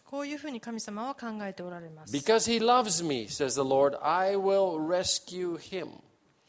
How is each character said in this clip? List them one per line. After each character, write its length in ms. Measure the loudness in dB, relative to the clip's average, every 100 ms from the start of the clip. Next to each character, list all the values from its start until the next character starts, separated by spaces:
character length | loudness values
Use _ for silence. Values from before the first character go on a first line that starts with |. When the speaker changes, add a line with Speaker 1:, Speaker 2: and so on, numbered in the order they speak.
Speaker 1:
こ 160 | _ -8
う 60 | -6
い 80 |
う 20 | -8
ふ 80 |
う 60 | -8
に 100 | -10
神 180 | -8 -8
様 280 | -8 -8 -8
は 80 |
考 120 | -8 -10 -8
え 120 | -8
て 80 | -8
お 80 | -10
ら 100 | -10
れ 80 | -14
ま 180 | -16 -8
す。 80 |
Speaker 2:
Because 320 | -2 2 4 4
he 160 | 2
loves 400 | 4 4 4 0
me, 260 | 0 -2 -2
says 220 | -2 0
the 60 | 0
Lord, 380 | 2 6 4 4
I 340 | 0 2 2 2
will 400 | 4 4 4 2 0
rescue 680 | 0 0 -2 -4 -6 -6 -6
him. 320 | -8 -8 -8 -12 _ _ _ _